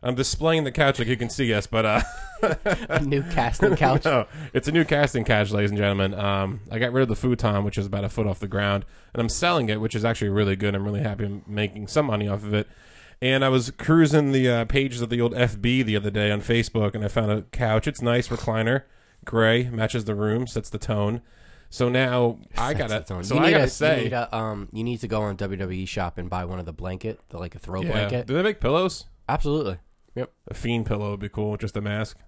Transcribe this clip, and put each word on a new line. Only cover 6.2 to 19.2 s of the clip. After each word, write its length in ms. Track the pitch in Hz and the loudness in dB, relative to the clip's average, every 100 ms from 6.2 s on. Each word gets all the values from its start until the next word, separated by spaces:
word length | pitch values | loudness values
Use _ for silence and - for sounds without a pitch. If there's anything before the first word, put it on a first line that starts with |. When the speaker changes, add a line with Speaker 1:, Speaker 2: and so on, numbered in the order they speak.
| 101 98 98 104 101 | -2 0 -2 -4 -8
Speaker 1:
I 80 | 113 | -4
got 120 | 123 | 0
rid 120 | 123 | 2
of 40 | 131 | 2
the 80 | 107 | 2
futon, 480 | 127 120 113 104 | 0 2 2 2
which 140 | 101 104 | 0 -2
is 80 | 98 | -4
about 180 | 101 | -2
a 60 | 98 | -4
foot 160 | - 107 | -2 -2
off 140 | 95 | -2
the 80 | 101 | -4
ground, 360 | 98 101 101 104 - - | -2 0 -2 -4 -16 -14
and 80 | - | -4
I'm 80 | 117 | -2
selling 400 | - 170 170 117 | 0 0 2 0
it, 100 | 107 | 0
which 140 | 110 | -2
is 100 | 113 | 0
actually 260 | 110 117 104 | -2 0 0
really 260 | 98 101 98 | 2 2 2
good. 180 | 104 | 0
I'm 100 | 101 101 | 0 -2
really 180 | 101 | -2
happy 220 | 110 101 104 | -4 -4 -6
I'm 180 | 101 - | -6 -8
making 400 | 104 104 104 101 | -4 -4 -4 -4
some 220 | 151 147 | 0 0
money 200 | 107 104 | 0 -2
off 160 | 101 | -4
of 80 | 104 104 | -2 -2
it. 120 | 107 - - - - - | -2 -10 -20 -20 -20 -4
And 240 | 127 135 135 | 0 2 4
I 40 | |
was 200 | 131 120 | 4 2
cruising 640 | - - 160 156 151 143 | -6 4 6 8 6 4
the, 180 | 135 127 | 4 4
uh, 160 | 120 117 | 2 2
pages 360 | 139 135 120 | 2 2 -2
of 100 | 117 | -2
the 100 | 120 | 0
old 140 | 120 117 | 0 2
F 260 | 123 107 | 0 2
B 220 | 107 127 | 2 2
the 120 | 117 104 | 2 2
other 140 | 104 | 0
day 220 | 104 104 | 0 0
on 100 | 104 | 0
Facebook, 540 | - 117 113 113 104 107 | 2 0 2 0 0 0
and 100 | 104 | -2
I 40 | |
found 200 | 117 107 | 0 0
a 120 | 107 | 0
couch. 420 | - - 120 110 127 | -2 -2 0 2 0
It's 160 | 143 | -2
nice, 280 | 120 120 123 | 0 0 0
recliner, 560 | 117 - 110 110 135 - - _ _ | -4 -2 0 2 0 -2 -20 _ _